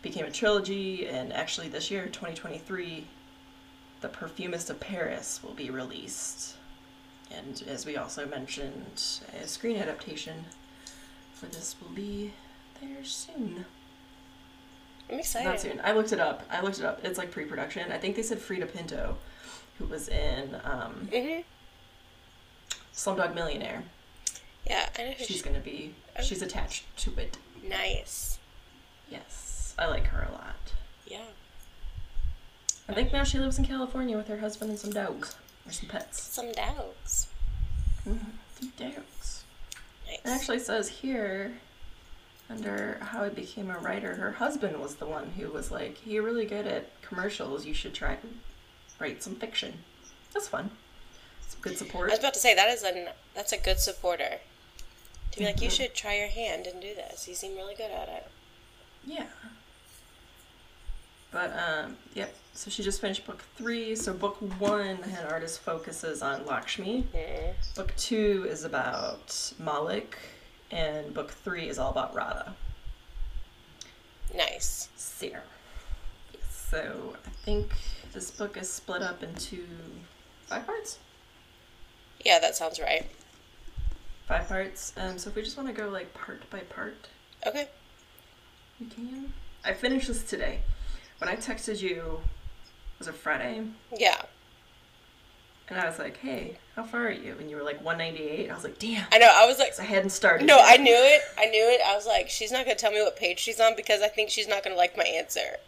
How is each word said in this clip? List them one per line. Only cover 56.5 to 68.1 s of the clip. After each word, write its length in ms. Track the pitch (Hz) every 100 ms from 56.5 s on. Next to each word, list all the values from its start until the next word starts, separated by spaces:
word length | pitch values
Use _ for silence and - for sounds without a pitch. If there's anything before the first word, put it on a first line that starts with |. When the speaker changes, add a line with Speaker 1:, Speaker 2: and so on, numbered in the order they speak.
| - 180
Speaker 2:
and 140 | 180
do 140 | 196
this. 340 | 202 - - -
You 60 |
seem 200 | 180 190 190
really 180 | 196
good 160 | 208 220
at 180 | 185 156
it." 180 | 165 - - - - - - - - -
Speaker 1:
Yeah. 200 | 320 - - 226 233 - - - - - - - - - - - - - - - - -
But, 220 | - 180 170
um, 400 | 170 156 156 - -
yep. 200 | - 196 - -
So 160 | - -
she 120 | 196
just 200 | 196 196
finished 240 | 208 196 -
book 180 | 196 - -
three. 380 | 233 233 226
So 200 | 220 -
book 220 | 180 202 - 202 185
one, 400 | 202 208 196 190
The 60 | 185
Henna 200 | 180 156
Artist, 320 | 160 165 -
focuses 640 | - 165 - 160 160 147
on 240 | 139 135 143
Lakshmi. 560 | 127 - - 190 247 254
Speaker 2:
Mm-hmm. 600 | - 156 - 156 - - -
Speaker 1:
Book 160 | 190 -
two 480 | -